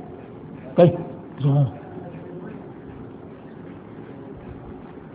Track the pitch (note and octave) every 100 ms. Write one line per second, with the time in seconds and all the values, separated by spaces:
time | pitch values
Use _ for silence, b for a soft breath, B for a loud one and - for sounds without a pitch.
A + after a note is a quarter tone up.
0 | - - - - - - - - F3 -
1 | - - - - C#3+ C#3+ C3 - - -
2 | - - - F3+ G#3+ G#3 - - - -
3 | - - - - - - - - - -
4 | - - C3+ C3 - - - - - -
5 | -